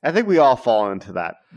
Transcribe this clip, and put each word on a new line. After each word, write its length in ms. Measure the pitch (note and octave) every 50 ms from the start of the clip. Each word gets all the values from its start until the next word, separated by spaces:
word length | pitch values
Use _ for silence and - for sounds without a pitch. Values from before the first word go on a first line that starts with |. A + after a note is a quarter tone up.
| -
I 80 | D3+
think 160 | E3 G#3 A#3+
we 100 | G3+ F#3
all 180 | D#3+ D3+ C#3 C3
fall 340 | A#2+ - A#2+ A2+ G#2+ G#2+ G2+
into 200 | G2 F#2+ F#2+ G2+ F2+
that 220 | F2+ E2+ E2 E2+ _ _ _ -